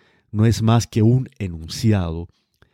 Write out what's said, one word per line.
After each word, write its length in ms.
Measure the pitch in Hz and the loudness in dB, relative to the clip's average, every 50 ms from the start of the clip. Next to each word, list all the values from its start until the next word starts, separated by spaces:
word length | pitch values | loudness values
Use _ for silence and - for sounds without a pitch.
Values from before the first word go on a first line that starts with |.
| _ _ _ _ _ - | _ _ _ _ _ -8
no 160 | - 104 107 | -2 0 2
es 160 | 117 104 98 | 2 2 2
más 240 | 113 110 117 117 - | 2 2 2 2 2
que 160 | - - 117 | 0 0 2
un 260 | 107 113 123 131 127 - _ - | 2 4 2 2 -2 -6 _ -10
enunciado. 880 | 101 90 82 80 80 80 - - - 107 107 98 87 82 82 85 85 - _ _ _ _ _ _ _ _ | -10 -10 -10 -12 -14 -14 -10 -2 0 0 0 0 -2 -6 -8 -10 -12 -14 _ _ _ _ _ _ _ _